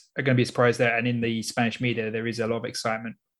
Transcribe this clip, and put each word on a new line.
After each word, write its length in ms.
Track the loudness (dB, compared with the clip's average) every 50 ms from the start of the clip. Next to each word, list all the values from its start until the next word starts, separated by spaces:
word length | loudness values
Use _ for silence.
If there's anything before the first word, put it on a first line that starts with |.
| -12 _ -8
gonna 180 | -4 0 2 4
be 80 | 4 2
a 40 |
surprise 320 | 2 2 4 4 4 4 4
there, 180 | 2 2 2
and 100 | 2 0
in 140 | 0 0 0
the 220 | 0 -2 -2 -2 -4
Spanish 380 | -4 -2 0 0 0 0 -2
media, 300 | -2 -2 0 0 -2 -4
there 160 | -4 -4 -4
is 140 | -4 -2 -2
a 60 | -2
lot 120 | -2 -2 -2
of 60 | -4
excitement 520 | -6 -8 -6 -4 -4 -4 -4 -6 -10 -14 -14 _ _ _ _